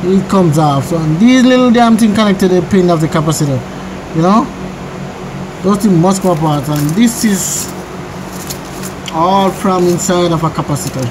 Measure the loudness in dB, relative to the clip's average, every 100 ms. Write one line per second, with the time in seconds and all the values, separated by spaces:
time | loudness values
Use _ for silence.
0 | 2 2 2 2 4 4 2 2 0 -2
1 | 0 4 4 6 4 4 4 4 4 4
2 | 4 4 2 2 2 2 2 2 4 2
3 | 0 0 -2 -2 -2 -2 -6 -12 -12 -12
4 | -8 0 2 2 0 -8 -12 -12 -12 -12
5 | -12 -12 -12 -10 -12 -4 -2 0 2 4
6 | 4 2 0 0 0 -2 -2 -2 -2 2
7 | 0 2 -2 0 -2 -6 -8 -10 -12 -14
8 | -12 -12 -12 -12 -12 -12 -12 -12 -12 -10
9 | -8 -2 2 2 0 0 -2 2 2 0
10 | 0 0 0 0 -2 -4 -4 -4 -6 -6
11 | -6